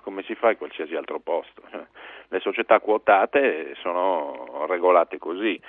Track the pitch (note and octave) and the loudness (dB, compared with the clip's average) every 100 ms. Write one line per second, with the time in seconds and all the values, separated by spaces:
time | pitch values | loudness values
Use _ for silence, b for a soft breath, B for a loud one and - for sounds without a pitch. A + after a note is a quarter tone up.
0 | - G2 - A2 A#2 G#2 D2 - D2+ D#2+ | -12 -10 -10 0 2 0 -4 -10 -6 -6
1 | C#2 D2+ D2+ E2 - - - D#2+ - B | -6 -8 -4 -4 -4 -18 -18 -18 -18 B
2 | B B B F#2 G2+ G2 A2 A2 - G#2 | B B B -4 -4 -4 4 4 4 0
3 | - G2 A2 D3 C3+ D#2+ C#2 C#2+ F#2 F2 | 4 4 4 2 2 0 -6 -10 -6 -2
4 | F#2 F2 C#2+ C2 B1 C#2 D#2 F2 F2+ F2 | 0 0 -4 -10 -12 -6 -4 0 4 6
5 | E2 - D#2+ F2 A2 F2+ | 4 -2 -8 -4 -4 -4